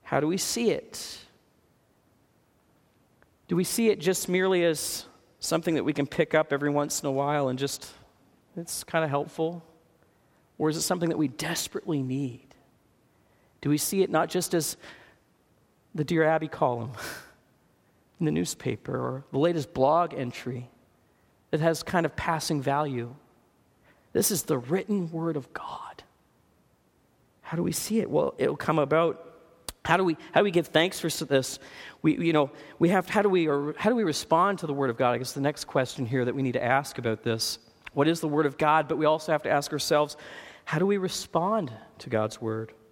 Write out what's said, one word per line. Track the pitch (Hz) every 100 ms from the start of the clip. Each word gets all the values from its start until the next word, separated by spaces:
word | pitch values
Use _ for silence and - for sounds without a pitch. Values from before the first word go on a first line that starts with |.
How | - 139
do | 151
we | 185
see | - - 233
it? | 151 - - - - - _ _ _ _ _ _ _ _ _ _ _ _ _ _ _ _ _ _ _ _ _ _
Do | 175
we |
see | 185 - 226
it | 202
just | 151 185 -
merely | 180 190 185
as | 170 151 - - - - _ _
something | - 165 170
that | 160
we | 110
can | 156 139
pick | - 156
up | 156 156
every | 139 147
once | 143 147 -
in | 147
a |
while | 135 143 147 135
and | 127
just, | 139 - - - - _ _ _ _ -
it's | 170 -
kinda | - 165 160
helpful? | 139 151 - 165 175 - _ _ _ _ _ _ _ _ _
Or | 151
is | 156
it |
something | - 185 170
that | 160
we | 147
desperately | 123 156 170 - 196 - 151
need? | 127 131 139 117 - - _ _ _ _ _ _ _ _ _ _
Do | 143
we | 147
see | - 196
it | 185
not | 156 160
just | 180 175
as | 175 151 - - - - _ _ _ _ _ _ _ _
the | -
Dear | 143 170
Abby | 156 160 156
column | - 143 120 110 107 - - - _ _ _
<laughs> | _ _ _ _ _ _
in | 160
the |
newspaper | 151 175 - 131 113 - 123
or | 123 131 143
the | 135
latest | 165 170 131
blog | - 135 160 170
entry | - 123 - - 123 123 _ _ _ _ _ _ _ _
that | 160
has | 165 160
kind | - 185
of | 160
passing | - - 160 - 151
value? | 131 139 151 127 120 135 _ _ _ _ _ _ _ _ _
This | - 208
is | 180
the | - 135
written | 123 185 - 208 170
Word | 165 165 151
of | 131
God. | - - - - - - _ _ _ _ _ _ _ _ _ _ _ _ _
How | - 160
do |
we | 180
see | - - 220
it? | -
Well, | 151 - -
it'll | 127 147
come | - 156
about. | 139 160 165 - - - - _ - -
How | - 170
do |
we, | 185 156 -
how | -
do |
we | 202
give | 175 165
thanks | 156 175 -
for | 165
s-, | -
this? | 151 139 127 - - - - -
We, | 160 -
you | 165
know, | 156 139 - - -
we | 165
have, | 190 180
how | 220
do | 202
we, | 185 160
or | 143 147 151
how | 208
do | 240
we |
respond | 202 143 - 160 190 196
to | 160
the |
Word | 139 135
of | 117
God? | 127
I | 120
guess | 127
the | -
next | 139 151
question | - 147 127 -
here | 120 131
that | 123
we | 127
need | 135
to | 123
ask | 120 135 143 -
about | 120 110
this, | - 113 - - - _ -
what | - 147
is | 165
the | 160
Word | 147 151
of | 131
God? | 156 156 147
But | 156
we | 151
also | 156 165
have | 156
to | -
ask | 147 143
ourselves, | 151 - 151 151 - - - - -
how | - 156
do | 190
we | 202
respond | 185 - - 170 175 220 151 117 - -
to | -
God's | 113 107 -
Word? | 113 110 113 - _